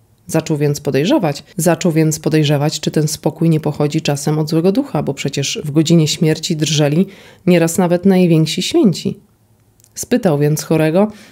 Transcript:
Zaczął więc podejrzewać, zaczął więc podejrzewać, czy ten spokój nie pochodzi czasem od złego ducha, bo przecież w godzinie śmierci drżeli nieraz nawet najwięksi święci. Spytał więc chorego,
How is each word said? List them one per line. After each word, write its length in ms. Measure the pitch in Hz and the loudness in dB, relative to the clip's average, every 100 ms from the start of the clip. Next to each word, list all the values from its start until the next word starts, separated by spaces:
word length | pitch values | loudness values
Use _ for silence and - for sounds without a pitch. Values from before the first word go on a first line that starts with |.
| _ _ - | _ _ -6
Zaczął 300 | 160 156 151 | -4 -2 -2
więc 240 | 147 147 | -2 -2
podejrzewać, 640 | - 135 170 302 170 139 - - | -2 0 2 2 0 -4 -10 -2
zaczął 360 | 165 165 180 | 0 0 0
więc 260 | 156 156 151 | 2 0 0
podejrzewać, 640 | - 156 147 147 151 - | -2 0 2 0 0 -4
czy 100 | 170 | -4
ten 180 | 160 151 | -2 -2
spokój 420 | - 160 - 165 | -2 -6 -2 0
nie 100 | 156 | 0
pochodzi 420 | 156 147 147 156 | 0 -2 -2 -2
czasem 360 | 151 143 - 151 | -2 -4 -2 -2
od 120 | 156 | -2
złego 220 | 160 180 | 0 0
ducha, 300 | 214 285 156 | 0 -2 -4
bo 120 | 143 | -4
przecież 460 | 135 139 147 135 - | -6 -6 -4 -6 -6
w 60 | 147 | -4
godzinie 380 | 147 156 170 151 | 0 2 4 2
śmierci 480 | - 156 156 - 156 | 0 0 0 -4 -4
drżeli 500 | 156 151 143 156 190 - - - 175 | -2 0 2 0 -2 -6 -20 -6 2
nieraz 320 | 175 165 180 | 2 2 0
nawet 260 | 175 175 | 0 2
najwięksi 580 | 190 185 180 160 156 - | 2 4 4 4 2 -2
święci. 560 | - 330 240 143 - - _ _ _ _ _ _ _ | -2 2 2 0 -4 -10 _ _ _ _ _ _ _
Spytał 440 | - - 254 202 143 | -14 -4 0 2 2
więc 240 | 147 151 | 2 0
chorego, 500 | - 160 156 170 214 - - | 0 0 2 2 0 -2 -20